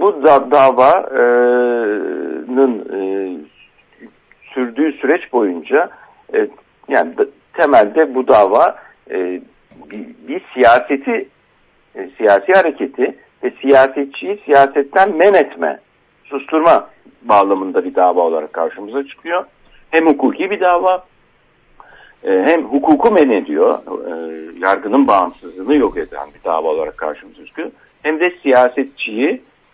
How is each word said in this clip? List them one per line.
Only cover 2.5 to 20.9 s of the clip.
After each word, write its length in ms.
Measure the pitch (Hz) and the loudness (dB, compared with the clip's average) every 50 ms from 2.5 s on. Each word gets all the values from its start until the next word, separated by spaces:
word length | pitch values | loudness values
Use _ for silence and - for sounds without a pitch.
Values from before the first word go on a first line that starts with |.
| 127 131 135 127 117 104 - - 87 | 0 0 2 2 0 -4 -8 -10 -8
e, 60 | 98 95 95 95 98 98 95 90 76 76 76 _ _ _ _ _ _ _ _ _ _ 117 110 _ _ _ _ _ _ _ - - | -6 -6 -4 -4 -6 -6 -8 -10 -12 -16 -20 _ _ _ _ _ _ _ _ _ _ -20 -20 _ _ _ _ _ _ _ -12 -8
sürdüğü 380 | 135 127 120 113 123 156 156 139 | -6 -6 -4 -2 -2 -2 -2 -2
süreç 400 | - - 127 160 175 - - - | -2 -2 -2 -2 -2 -4 -4 -4
boyunca, 580 | 123 110 95 87 85 80 - 131 151 175 196 - - - - _ _ _ - - | -2 -2 -2 -4 -6 -4 -2 0 0 0 -2 -6 -16 -20 -20 _ _ _ -6 -4
e, 140 | 110 107 104 - - _ _ _ _ _ - | -4 -4 -4 -6 -12 _ _ _ _ _ -4
yani 300 | 135 131 - - 127 - | -2 -2 -2 -2 -4 -4
da-, 80 | - - - _ _ _ - | -4 -4 -6 _ _ _ -4
temelde 640 | - 170 143 143 117 107 104 107 156 156 143 127 | -2 0 2 4 4 4 4 2 0 0 0 -2
bu 140 | 127 127 120 | -2 0 2
dava, 480 | 131 107 101 95 101 123 160 - - - - - _ _ _ - | 4 4 4 4 2 2 2 0 -2 -6 -14 -20 _ _ _ -10
e, 300 | - 95 92 90 90 90 87 _ _ _ _ _ _ - - - | -8 -6 -6 -6 -8 -10 -14 _ _ _ _ _ _ -20 -20 -18
bir, 160 | - 107 - - - _ - - | -16 -16 -16 -16 -20 _ -14 -12
bir 120 | 147 185 - - - | -12 -12 -12 -10 -2
siyaseti, 760 | 127 120 113 120 127 - - 277 - - 254 233 220 403 - _ _ _ _ _ _ _ _ _ _ _ _ - | 2 4 6 6 4 2 0 -4 -4 -4 -4 -4 -4 -6 -10 _ _ _ _ _ _ _ _ _ _ _ _ -14
e, 120 | 110 92 - - | -14 -14 -14 -6
siyasi 360 | - 113 104 101 98 - - 185 | -2 2 4 4 4 2 2 2
hareketi 640 | 190 180 165 139 - 104 85 - - 123 - - - _ _ _ _ - | 2 2 2 -2 -4 -6 -8 -4 -4 -4 -4 -4 -8 _ _ _ _ -8
ve 60 | 127 - - | -8 -8 -4
siyasetçiyi 760 | - 135 139 135 135 135 135 147 139 139 139 - - 180 208 208 - | 0 4 4 6 4 4 0 -4 -8 -8 -10 -10 -10 -8 -8 -8 -2
siyasetten 720 | - 147 139 139 139 139 151 139 - - 190 190 202 180 | 2 4 4 4 4 2 -2 -4 0 2 2 2 2 2
men 180 | 156 175 202 196 | 2 2 4 4
etme, 460 | 180 143 135 - 87 82 78 69 - _ _ _ _ _ _ _ _ _ | 4 2 0 -4 -6 -6 -6 -6 -8 _ _ _ _ _ _ _ _ _
susturma 680 | _ 143 139 - - 160 160 160 170 151 107 - - _ _ _ _ _ _ 131 | _ -10 -10 -8 -4 -2 2 4 4 4 4 2 -4 _ _ _ _ _ _ -2
bağlamında 640 | 117 107 101 98 98 98 95 95 95 87 92 87 | 2 2 4 4 2 0 -2 -2 -4 -4 -4 -4
bir 100 | 92 90 | -2 0
dava 260 | 95 92 90 85 90 | 0 2 2 2 2
olarak 320 | 87 82 80 78 78 78 - | 0 0 0 -4 -6 -6 -6
karşımıza 540 | 85 82 80 - - 101 101 113 139 139 | -6 -6 -4 -6 -10 -14 -10 -8 -8 -8
çıkıyor. 380 | 139 - - - 165 170 180 202 - _ _ _ _ _ _ _ _ | -10 -14 -16 -10 -6 -6 -6 -6 -8 _ _ _ _ _ _ _ _
Hem 160 | - 165 160 | -2 0 2
hukuki 440 | 165 143 - - 120 - - 185 190 | 2 2 2 0 -2 -2 -4 -4 -6
bir 100 | 208 - | -4 -2
dava, 440 | - 180 180 175 185 185 | 0 0 2 2 2 0